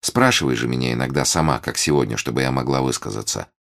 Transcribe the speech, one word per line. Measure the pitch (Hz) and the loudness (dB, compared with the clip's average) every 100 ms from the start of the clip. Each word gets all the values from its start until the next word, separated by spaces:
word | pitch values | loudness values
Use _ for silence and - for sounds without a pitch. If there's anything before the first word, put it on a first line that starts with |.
Спрашивай | - 120 127 123 69 62 | -2 2 4 4 0 0
же | 60 | 0
меня | 64 62 | 0 0
иногда | 60 64 69 67 | 0 0 0 0
сама, | 85 80 64 | 2 2 0
как | - - | -2 -2
сегодня, | - 73 55 55 | 2 2 2 -2
чтобы | - 60 | -4 -2
я | 65 | 0
могла | 65 62 67 | 0 0 0
высказаться. | 65 62 - 52 52 - - _ | 0 -2 -6 -8 -6 -6 -8 _